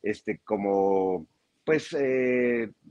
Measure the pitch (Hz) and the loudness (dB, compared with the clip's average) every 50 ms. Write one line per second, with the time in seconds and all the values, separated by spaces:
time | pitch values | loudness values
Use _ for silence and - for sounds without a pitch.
0 | - 107 104 - - 107 95 - _ - 107 98 101 101 98 98 98 98 98 95 | -6 -6 -6 -6 -6 -8 -8 -6 _ -4 -4 -2 0 2 2 2 4 4 2 2
1 | 95 95 92 85 78 - _ _ _ _ _ _ _ - 156 147 - - 165 143 | 2 0 -2 -4 -6 -10 _ _ _ _ _ _ _ 0 0 0 0 -2 -4 -2
2 | 139 131 131 131 127 127 127 123 123 120 120 117 113 101 - _ _ - | -2 0 0 0 0 0 2 2 2 2 0 0 -2 -6 -8 _ _ -20